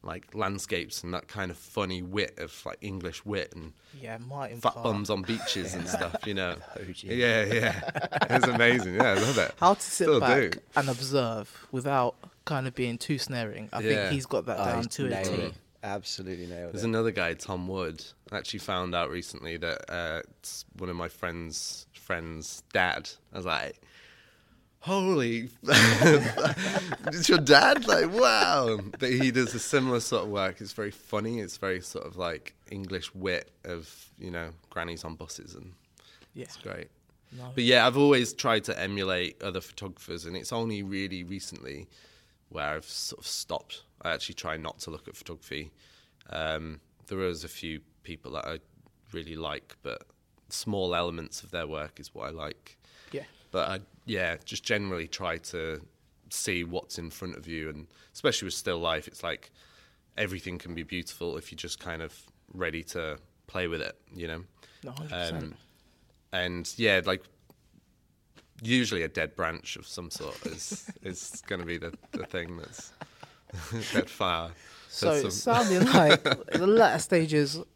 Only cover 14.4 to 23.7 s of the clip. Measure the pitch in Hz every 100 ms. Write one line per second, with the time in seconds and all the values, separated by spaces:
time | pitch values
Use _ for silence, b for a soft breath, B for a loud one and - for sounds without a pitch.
14.4 | 85 110 120 117 117 - 135 95 95 90
15.4 | 82 82 _ _ 104 101 95 - 92 87
16.4 | 87 87 87 101 113 110 113 98 87 82
17.4 | - 92 90 95 87 80 - - - 107
18.4 | - 104 - 92 90 87 82 87 85 -
19.4 | 78 85 85 - - 87 85 82 - -
20.4 | - - - - 90 87 85 - 90 85
21.4 | 82 76 - - - - - 90 82 80
22.4 | 78 - - 98 90 - - - _ -
23.4 | 90 78 71